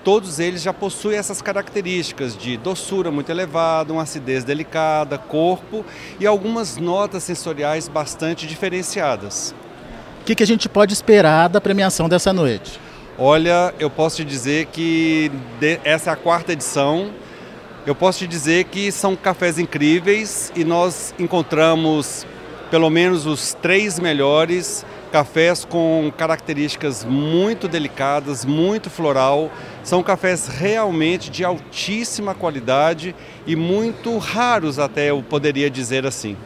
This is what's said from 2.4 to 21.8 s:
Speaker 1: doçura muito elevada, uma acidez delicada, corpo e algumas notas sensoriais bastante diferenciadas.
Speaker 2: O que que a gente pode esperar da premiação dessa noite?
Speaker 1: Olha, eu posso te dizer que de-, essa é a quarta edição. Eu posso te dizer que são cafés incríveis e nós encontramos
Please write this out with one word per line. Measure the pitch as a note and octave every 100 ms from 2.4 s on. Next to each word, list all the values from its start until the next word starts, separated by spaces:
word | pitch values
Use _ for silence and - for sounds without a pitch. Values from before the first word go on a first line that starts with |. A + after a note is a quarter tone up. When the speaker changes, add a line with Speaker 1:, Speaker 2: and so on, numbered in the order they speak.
| A2+ A#2
Speaker 1:
doçura | A2+ F#3 - F#3+ E3+
muito | C#3+ C#3
elevada, | E3+ F#3 D#3 E3 D#3+ D#3
uma | D#3+
acidez | D#3 D#3 C3 C3
delicada, | B2 D3 D#3 D#3+ D#3 D3+ D3 C#3+
corpo | - D3+ E3+ F3+ - A3 G#3 - - -
e | G3+
algumas | G#3 G3 A3+ G3+ A#2+
notas | E3+ F#3 G3+ G3
sensoriais | - F3 - D3 D3 D#3 -
bastante | D#3 C#3+ - D#3+ E3 D#3+
diferenciadas. | D#3+ F#3+ F3+ F3+ G#3 D3+ A2+ G2+ - - - - - - - - -
Speaker 2:
O | -
que | A3
que |
a | G#3
gente | A3+ -
pode | G3+ G#3
esperar | G#3 - G#3 D#3+ D#3 E3+
da | F#3+
premiação | G3+ G3 F#3+ - E3
dessa | F3 G3
noite? | F#3+ D3 G#2 - - - - - -
Speaker 1:
Olha, | C3 D#3 E3 F3 F3 -
eu | D3+
posso | - D#3+ D3+
te | D3+
dizer | C#3 B2 D3+ D3+
que | D#3+ E3 D#3+ D#3+ D#3 D3+ C#3 B2 A#2
de-, | D3+ E3
essa | D3 D#3 F3
é |
a | D3+
quarta | E3+ E3+ E3
edição. | E3 - D3 C#3 D#3 G3+ G#3 - - - - - - -
Eu | C#3+
posso | F#3 F3+
te | F#3
dizer | E3 C#3+ E3+ F3+
que | F#3+ G3+
são | - G3+ F#3
cafés | G3 F3+ F3+ D#3
incríveis | F3 D3 D3 E3+ F3 G#3 G#3+ - - E3+
e | E3
nós | E3+ F3+ E3 - -
encontramos | F3 F3+ D#3 D#3 D#3+ D#3+